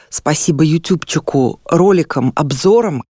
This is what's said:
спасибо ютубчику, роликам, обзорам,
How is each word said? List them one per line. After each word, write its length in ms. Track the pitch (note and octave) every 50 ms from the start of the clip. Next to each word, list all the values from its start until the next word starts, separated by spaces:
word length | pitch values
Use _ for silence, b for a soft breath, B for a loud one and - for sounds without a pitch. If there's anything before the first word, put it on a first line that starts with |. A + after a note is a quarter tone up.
| b b
спасибо 560 | b - - D3 D3+ - - - D#3+ C#3 D#3+
ютубчику, 960 | D#3 D#3 E3 - - F#3+ E3 - - - D#3 - - - C#3 B2+ A#2 - - -
роликам, 680 | - - E3 F3+ G3+ G3+ F3 D#3+ - - C#3 B2 C3+ -
обзорам, 720 | - D3+ C#3 C3+ C3 - F#3+ G#3+ A#3 A#3 G#3 D3 B2 - _ _